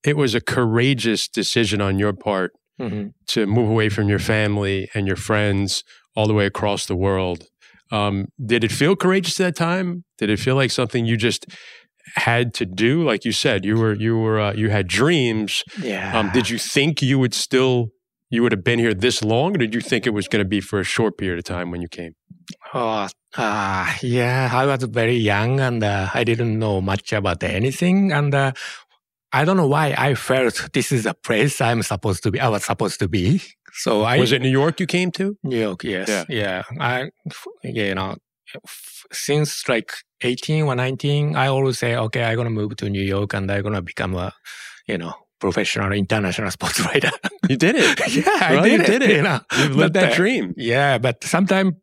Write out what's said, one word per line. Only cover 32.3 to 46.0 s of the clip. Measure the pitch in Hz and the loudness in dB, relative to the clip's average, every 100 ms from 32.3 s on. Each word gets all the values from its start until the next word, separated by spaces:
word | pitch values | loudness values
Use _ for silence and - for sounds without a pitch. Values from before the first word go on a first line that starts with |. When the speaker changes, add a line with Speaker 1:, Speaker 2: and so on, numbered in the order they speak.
Speaker 2:
be, | 98 | 0
I | 123 | 0
was | 104 - | 0 -2
supposed | 101 104 - | -2 -2 -2
to | 95 | -2
be. | 104 90 175 - _ - | 0 2 2 -2 _ -20
So | - - 107 | -6 0 2
I | 110 127 | 2 2
Speaker 1:
Was | 123 | 2
it | 127 | 2
New | 131 | 2
York | 131 151 160 | 2 2 0
you | 180 | -2
came | 180 180 | 0 -2
to? | - 196 208 | -2 -4 -4
Speaker 2:
New | 143 120 | -4 -2
York, | 110 92 - | -2 -4 -6
yes. | 92 98 | -4 -2
Speaker 1:
Yeah. | 101 80 | -2 -2
Speaker 2:
Yeah. | 120 101 92 - 123 | -4 -4 -4 -8 -6
I, | 123 127 135 _ 160 | -4 -2 -6 _ -16
f-, | - 370 453 | -14 -18 -14
you | 131 117 101 95 | -8 -4 -4 -4
know, | 95 - _ _ - | -6 -8 _ _ -20
f-, | - - - - - - | -20 -18 -20 -20 -20 -14
since, | - - 147 147 - - | -10 -2 0 0 -4 -2
like, | 117 - - _ _ | -2 -2 -16 _ _
eighteen | 123 123 - 156 151 | -4 -4 -2 0 0
or | 127 | 0
nineteen, | 127 131 143 147 147 151 | -2 -2 -2 0 0 0
I | 135 | 0
always | 135 135 120 | 2 0 0
say, | 120 120 | -2 0
"Okay, | 113 127 117 | -2 -2 -2
I'm | 113 | -2
gonna | 120 | -2
move | 110 104 110 | -2 -4 -6
to | 107 | -4
New | 98 | -2
York | 98 98 101 | 0 -2 -2
and | 101 95 | -4 -2
I'm | 101 | -2
gonna | 98 104 | -2 -4
become | 87 - 92 92 | -6 -6 -4 -2
a, | 90 - - - - - - | -6 -8 -20 -18 -18 -16 -6
you | 95 | -6
know, | 85 - _ _ | -6 -12 _ _
professional | 98 87 98 - 98 | -2 0 -2 -2 -2
international | 101 | -2